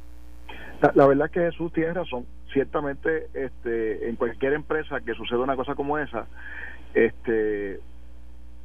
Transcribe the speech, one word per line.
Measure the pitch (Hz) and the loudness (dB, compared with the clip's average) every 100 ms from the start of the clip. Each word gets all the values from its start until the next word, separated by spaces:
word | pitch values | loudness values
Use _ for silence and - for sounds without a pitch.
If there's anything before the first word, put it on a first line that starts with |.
| - - - - - - - - | -10 -10 -10 -10 -10 -10 -10 4
La, | 147 | 6
la | - 139 | 10 8
verdad | 139 156 | 8 4
es | |
que | 180 170 | 2 0
Jesús | 156 165 | 0 -2
tiene | 170 160 | 0 0
razón. | 180 165 123 120 - - | 0 -4 -6 -8 -10 -2
Ciertamente, | - 127 - 147 139 160 160 160 | 0 2 0 -2 -2 0 0 -2
este, | 135 131 - 120 113 110 101 113 | -4 -6 -4 -2 0 0 -2 -2
en | 117 | 0
cualquier | 123 - 135 | 0 2 2
empresa | 151 143 156 151 135 | 2 0 -2 -2 -4
que | 110 | -4
suceda | 110 107 120 | -4 0 0
una | 135 127 | 2 0
cosa | 131 | -2
como | 139 143 151 | -2 -2 -2
esa, | 143 113 - - - - - - - | -2 -4 -6 -8 -10 -10 -10 -10 0
este, | - 113 - - 110 107 104 101 92 - - - - - - - - | 4 4 4 0 2 2 0 -4 -6 -10 -12 -10 -10 -10 -10 -10 -10